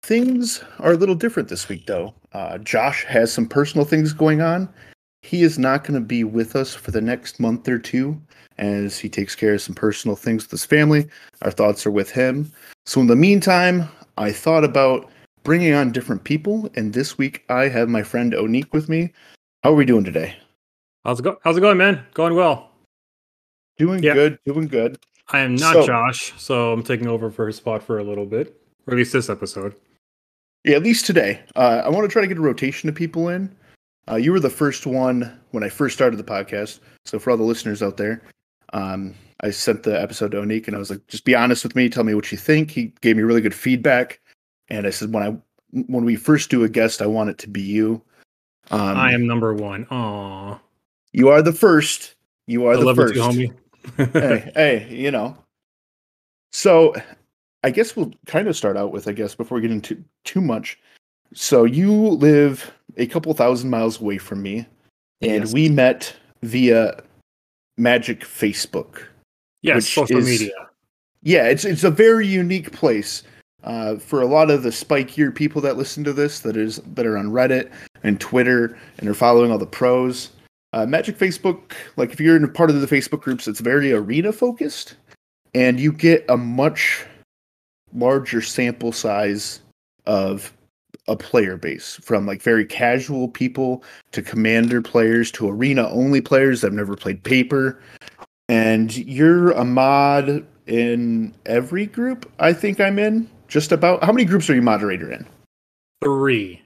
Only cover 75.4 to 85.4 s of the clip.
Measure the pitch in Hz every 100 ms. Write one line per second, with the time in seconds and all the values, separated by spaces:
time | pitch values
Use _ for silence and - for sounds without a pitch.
75.4 | 147 151 143 123 135 - 147 139 147 147
76.4 | 117 110 110 110 - - 117 107 104 117
77.4 | 127 131 - - - _ 110 98 - 127
78.4 | 123 123 117 - - - 107 104 120 120
79.4 | 120 110 - - 127 127 127 123 - _
80.4 | _ _ _ - 110 156 190 - 190 165
81.4 | - 165 _ - - - 123 - 156 165
82.4 | 147 151 170 143 139 143 - - - 127
83.4 | - 104 117 139 139 117 104 135 190 214
84.4 | 247 240 294 - - - _ _ _ _